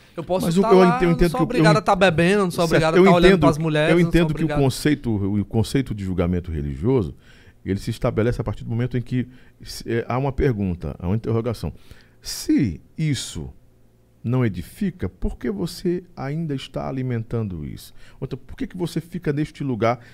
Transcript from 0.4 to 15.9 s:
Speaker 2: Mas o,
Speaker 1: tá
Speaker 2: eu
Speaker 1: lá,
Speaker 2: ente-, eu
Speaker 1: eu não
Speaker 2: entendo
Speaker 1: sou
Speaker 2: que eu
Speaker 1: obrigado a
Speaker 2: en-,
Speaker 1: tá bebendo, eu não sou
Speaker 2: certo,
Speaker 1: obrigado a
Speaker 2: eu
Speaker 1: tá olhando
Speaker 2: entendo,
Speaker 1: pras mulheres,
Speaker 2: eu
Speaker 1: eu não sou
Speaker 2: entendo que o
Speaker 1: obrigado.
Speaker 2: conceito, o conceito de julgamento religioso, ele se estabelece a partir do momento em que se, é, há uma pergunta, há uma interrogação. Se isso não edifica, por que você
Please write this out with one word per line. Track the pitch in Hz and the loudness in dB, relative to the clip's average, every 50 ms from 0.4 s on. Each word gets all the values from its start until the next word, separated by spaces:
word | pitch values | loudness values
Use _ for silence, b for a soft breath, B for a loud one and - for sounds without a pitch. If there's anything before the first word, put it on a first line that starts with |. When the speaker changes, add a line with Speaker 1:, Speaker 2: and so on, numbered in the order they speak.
| 160 | 0
Speaker 2:
Mas | 170 165 | 0 2
o, | 190 | 2
Speaker 1:
tá | 196 220 | 4 6
Speaker 2:
eu | 196 185 | 6 6
Speaker 1:
lá, | 190 | 6
Speaker 2:
ente-, | 180 170 | 6 4
eu | - | 4
Speaker 1:
eu | 180 170 | 2 2
não | 165 | 2
Speaker 2:
entendo | - 175 170 | 2 2 2
Speaker 1:
sou | 156 | 2
Speaker 2:
que | - | 0
eu | 165 | -2
Speaker 1:
obrigado | - - - - 214 208 | 0 2 4 6 6 6
a | 220 | 4
Speaker 2:
en-, | - | 4
Speaker 1:
tá | 220 202 | 2 2
bebendo, | 180 196 185 160 160 170 180 202 208 | 4 4 4 4 4 2 4 4 2
eu | 196 | 2
não | 175 | 0
sou | 170 180 170 | 0 -2 0
Speaker 2:
certo, | 165 175 | 2 2
Speaker 1:
obrigado | 160 160 160 165 | 2 4 4 6
a | |
Speaker 2:
eu | 175 185 | 6 8
Speaker 1:
tá | 196 | 8
olhando | 175 175 170 190 196 | 8 8 8 6 6
Speaker 2:
entendo, | 165 | 6
Speaker 1:
pras | 151 - 156 147 | 6 2 2 2
mulheres, | 165 160 151 151 151 165 | 0 0 0 2 2 4
Speaker 2:
eu | 170 175 | 4 4
Speaker 1:
eu | 170 | 4
não | 170 | 4
sou | 165 165 | 4 2
Speaker 2:
entendo | 175 156 151 | 2 2 0
que | - | -2
o | 165 | -2
Speaker 1:
obrigado. | 151 147 139 | -2 0 2
Speaker 2:
conceito, | 139 127 - - - 151 147 143 127 120 107 95 101 98 104 104 | 2 2 0 0 0 0 0 0 0 -2 -2 0 0 0 0 -2
o | 95 | -2
conceito | - - 113 101 - - 139 123 - 110 | 0 0 -2 0 0 0 -2 -2 -2 -4
de | 104 98 | -6 -4
julgamento | 95 90 87 87 87 90 87 82 85 | -4 -2 0 0 0 0 -2 -2 -4
religioso, | 82 76 71 71 67 65 87 123 135 123 87 71 65 b b b b b b b b b - | -6 -6 -4 -6 -6 -4 0 0 2 2 0 -2 -6 b b b b b b b b b -6
ele | 90 98 98 | -4 -4 -4
se | - 120 | -4 -6
estabelece | 113 - - 120 - 113 107 120 117 - | -6 -4 -2 -2 0 0 0 0 0 -2
a | 110 | -4
partir | - 110 - - | -6 -6 -8 -8
do | 120 | -6
momento | 117 117 120 - - | -4 -4 -4 -2 -4
em | 123 | -6
que | 113 - 127 127 120 - B B B B B - | -6 -4 -4 -4 -4 -6 B B B B B -20
se, | - - - - - 113 | -18 -16 -16 -12 -8 -4
é, | 113 117 - | -4 -4 -4
há | - 117 | -4 -4
uma | 131 139 139 | -4 -2 -4
pergunta, | 131 - 156 139 117 101 101 92 85 85 82 73 - - | -2 0 0 0 0 0 -2 -4 -4 -6 -8 -10 -10 -6
há | 87 | -4
uma | 87 101 | -2 -2
interrogação. | 117 - 117 113 113 113 123 107 - - 76 - b b b b b b b b b | -2 -2 -2 -2 -2 -2 -4 -6 -6 -8 -8 -10 b b b b b b b b b
Se | b - - - - - 311 285 143 98 76 - - - _ | b -12 -12 -8 -2 0 0 2 2 0 -2 -6 -12 -14 _
isso | - 160 151 131 - - - - 87 69 65 - - _ _ _ _ _ _ _ _ _ _ _ _ - | -4 -2 -2 -2 -4 -6 -10 -10 -12 -12 -12 -14 -18 _ _ _ _ _ _ _ _ _ _ _ _ -6
não | 113 127 131 123 | -2 0 0 0
edifica, | 113 90 90 85 - - - 208 180 - - 98 92 | 0 -2 -4 -10 -12 -8 -6 -6 -6 -4 -4 -8 -8
por | - - - 208 - | -6 -4 -6 -6 -6
que | - - 240 | -4 -6 -6
você | 202 196 175 165 - - - 175 | -6 -4 -6 -8 -8 -6 -4 -4